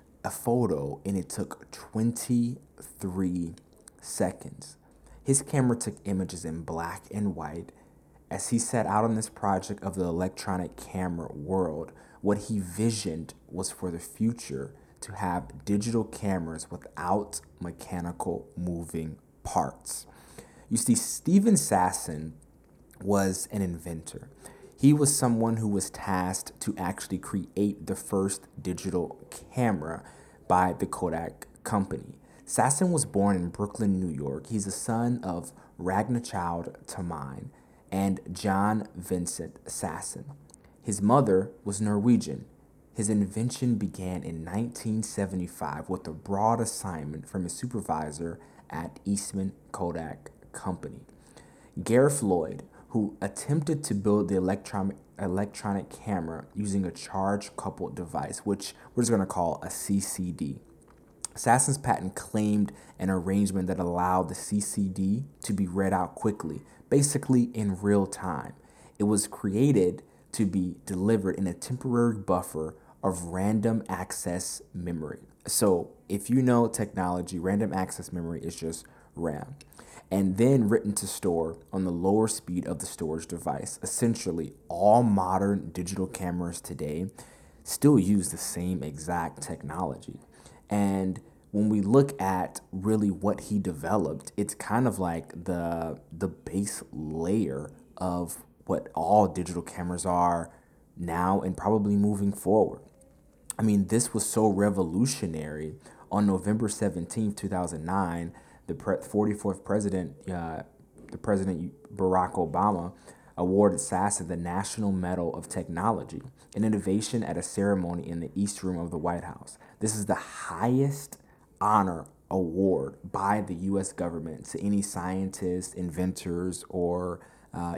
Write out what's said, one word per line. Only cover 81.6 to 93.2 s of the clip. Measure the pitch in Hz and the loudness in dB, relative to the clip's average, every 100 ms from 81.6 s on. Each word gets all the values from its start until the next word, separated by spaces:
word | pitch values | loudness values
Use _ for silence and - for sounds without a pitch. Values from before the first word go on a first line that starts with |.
| - | -6
on | 98 | -2
the | 92 | -2
lower | 87 92 107 110 | 2 4 4 4
speed | - - 87 - | 0 -4 -4 -2
of | 78 | -4
the | - | -6
storage | - 80 80 82 | -6 -4 -4 -6
device. | 85 85 69 - - | -6 -4 -4 -6 -8
Essentially, | - - 117 110 92 82 76 - - | -8 0 0 0 -2 -2 -4 -8 -10
all | 85 104 117 | 4 8 8
modern | 117 98 92 92 98 101 - | 8 4 4 2 2 0 -2
digital | 92 87 95 92 | -8 -6 -4 -4
cameras | - 90 87 87 87 | -4 -4 -2 -4 -6
today | - 80 76 78 95 - - - - - | -10 -8 -6 -4 -6 -8 -20 -20 -20 -18
still | - - 143 131 | -10 4 6 8
use | 92 101 87 | 6 4 2
the | - | -4
same | - 85 90 90 | -6 -4 -2 -2
exact | 76 71 78 85 82 - | -4 -8 -4 -4 -4 -6
technology. | - 80 71 78 82 - - - - - - - - | -10 -8 -8 -6 -4 -6 -12 -16 -18 -20 -20 -20 -2
And | 104 101 98 95 90 - - - | 2 2 2 0 -4 -10 -20 -4
when | 104 107 | 2 4
we | 104 | 4
look | 98 135 143 - | 6 8 6 2
at | 95 92 87 - - | 0 0 -2 -6 -10
really | 95 101 110 101 | -4 2 2 2
what | 87 | 2